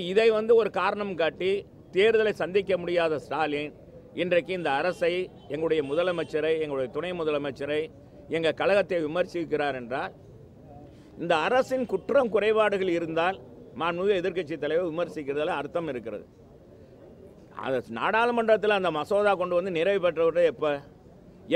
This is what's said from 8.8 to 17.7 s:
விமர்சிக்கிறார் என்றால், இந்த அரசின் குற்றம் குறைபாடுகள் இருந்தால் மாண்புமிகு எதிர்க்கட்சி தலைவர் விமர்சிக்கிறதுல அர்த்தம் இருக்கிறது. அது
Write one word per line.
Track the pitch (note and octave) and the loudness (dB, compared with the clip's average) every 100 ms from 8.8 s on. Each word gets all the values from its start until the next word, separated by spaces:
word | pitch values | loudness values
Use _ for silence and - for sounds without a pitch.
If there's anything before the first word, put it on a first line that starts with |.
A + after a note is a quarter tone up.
| F#3+ F3 D3+ | 2 -2 -2
விமர்சிக்கிறார் | E3+ F3+ F3 D#3 D3 C#3+ C3 | -2 -2 -4 -2 -2 -2 -4
என்றால், | A#2 C3+ F#3 - - - - - - - - - - - | -6 -6 -6 -10 -20 -20 -20 -20 -20 -20 -20 -20 -20 -8
இந்த | E3+ D#3+ F3 | 0 2 2
அரசின் | B3+ B3+ C4 B3 | 2 2 -2 -2
குற்றம் | F#3+ - C#4 A#3+ G3 | -4 0 2 2 2
குறைபாடுகள் | G#3+ A3 G#3+ G3+ F#3+ E3+ | 2 4 2 2 0 0
இருந்தால் | E3 D#3+ E3+ F#3+ - - - A#2 | -2 0 0 -2 -12 -20 -16 -6
மாண்புமிகு | E3 E3+ G3 F#3+ | -4 -2 0 0
எதிர்க்கட்சி | F3+ F3 D3 D#3 | 0 -4 -6 -4
தலைவர் | D3 D#3+ F3+ | -2 0 -2
விமர்சிக்கிறதுல | D#3+ F3 D#3+ C#3 C#3+ D#3+ D#3 | -4 -4 -6 -6 -2 -2 -2
அர்த்தம் | C#3+ F3 D#3+ | -4 -4 -4
இருக்கிறது. | B2 A2 G#2 - - - - - - - - - - - - - - | -6 -8 -10 -12 -20 -20 -20 -20 -20 -20 -20 -20 -20 -20 -20 -20 -10
அது | A2 | -4